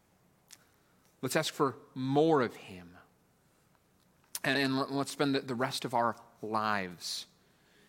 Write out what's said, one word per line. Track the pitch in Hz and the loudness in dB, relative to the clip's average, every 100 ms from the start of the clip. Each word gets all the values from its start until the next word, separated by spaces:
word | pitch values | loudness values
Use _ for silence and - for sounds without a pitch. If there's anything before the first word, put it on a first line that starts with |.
| _ _ _ _ _ - _ _ _ _ _ _ | _ _ _ _ _ -20 _ _ _ _ _ _
Let's | 127 160 | -2 -2
ask | 151 | -2
for | - 143 - - | 0 -2 -2 -12
more | - 131 143 160 151 | -6 0 4 6 6
of | 113 | 2
him. | - - 92 87 90 - _ _ _ _ _ _ _ _ _ _ _ _ - | -2 -16 -18 -18 -20 -20 _ _ _ _ _ _ _ _ _ _ _ _ -4
And, | 151 135 | 0 2
and | 135 135 | 2 2
let, | 131 | 0
let's | 139 135 | -2 -4
spend | - 143 | 0 0
the, | 135 | 0
the | 131 | -2
rest | 120 131 - | -2 -2 -2
of | 135 | -2
our | 120 117 107 - - | 2 2 0 -8 -12
lives | 107 110 107 104 92 85 - - - _ _ _ _ _ | -4 -2 0 0 -2 -8 -8 -8 -10 _ _ _ _ _